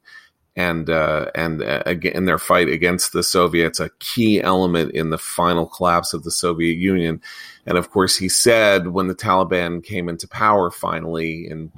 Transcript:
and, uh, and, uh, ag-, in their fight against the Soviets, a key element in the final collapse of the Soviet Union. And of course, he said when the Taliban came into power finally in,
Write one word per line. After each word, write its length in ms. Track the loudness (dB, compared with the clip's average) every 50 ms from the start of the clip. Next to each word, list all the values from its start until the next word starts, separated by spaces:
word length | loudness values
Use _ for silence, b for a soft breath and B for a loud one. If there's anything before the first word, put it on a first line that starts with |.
| B B B B B B B _ _ _ _
and, 340 | -2 -2 -2 -2 -2 -2 0
uh, 380 | 0 0 2 0 0 -2 -4 -4 -4
and, 260 | -4 -2 -2 -2 -4
uh, 220 | -4 -4 -4 -2 -2
ag-, 220 | -2 -2 -2 -2 -2
in 180 | -2 0 0
their 140 | 2 0 0
fight 280 | 2 2 4 4 4 2
against 460 | 2 2 0 0 0 0 -2 -2 -2
the 80 | -2
Soviets, 580 | -2 0 2 2 2 4 4 2 2 2 0 -4
a 120 | -6 -6 -8 _
key 420 | -12 -6 -2 2 2 4 4 4
element 520 | 2 2 2 4 2 2 2 2 0 0 -2
in 180 | -2 -2 -2
the 80 | -2 -4
final 480 | -6 -6 -2 0 2 2 2 2 0 -2
collapse 440 | -4 -2 0 2 2 2 0 -2
of 120 | -6 -8 -8
the 80 | -6
Soviet 420 | -4 -2 -2 -2 0 0 0 0 0
Union. 480 | 0 0 2 2 2 0 0 -2 -4 B B B B B B B B B -2
And 100 | 0 0
of 140 | 0 0
course, 260 | 0 2 2 2 2 0
he 120 | -2 -2
said 580 | -2 2 4 4 4 6 6 4 4 4 2 0
when 200 | -2 -2 -2 -2
the 80 | -4
Taliban 680 | -4 0 0 2 2 2 2 0 -2 -2 -2 -4 -8 -8
came 260 | -8 -8 -6 -6 -6
into 180 | -8 -8 -12 -14
power 440 | -6 0 2 4 4 4 2 0
finally 760 | -2 -4 -6 -6 -4 -6 -6 -6 -6 -4 -4 -4 -6 -8 -10 -12
in, 240 | -12 -12 -12 -14 -16